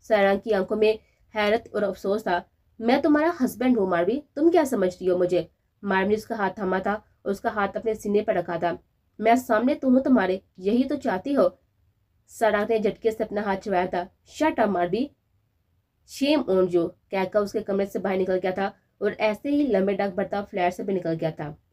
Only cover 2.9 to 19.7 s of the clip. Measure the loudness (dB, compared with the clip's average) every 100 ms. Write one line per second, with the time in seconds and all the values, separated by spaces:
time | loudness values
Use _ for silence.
2.9 | 2 4 4 2 0 -2 0 0 2 2
3.9 | 2 0 -2 -6 0 4 4 2 0 -2
4.9 | -2 -2 0 2 0 -4 _ _ _ -2
5.9 | 0 0 -2 -4 -4 -4 -4 -4 -2 -2
6.9 | -4 _ _ -8 -4 -4 -2 -4 -2 -4
7.9 | -4 0 0 0 -2 -2 -2 -2 -4 _
8.9 | _ _ -2 2 2 2 0 2 0 4
9.9 | 4 4 2 2 -2 _ -6 0 0 0
10.9 | -2 -2 -4 -2 2 2 0 _ _ _
11.9 | _ _ _ _ -2 0 2 0 0 0
12.9 | 0 -4 -2 -4 -4 -4 -4 -2 -2 0
13.9 | -4 -6 _ _ -2 -2 2 0 0 0
14.9 | -2 -4 _ _ _ _ _ _ _ _
15.9 | _ _ -4 0 0 2 2 2 2 0
16.9 | -6 _ -4 -2 -2 -2 -4 -4 -2 -2
17.9 | -4 -4 -2 0 0 -2 -2 -6 -6 _
18.9 | _ -4 0 -2 -2 -2 0 2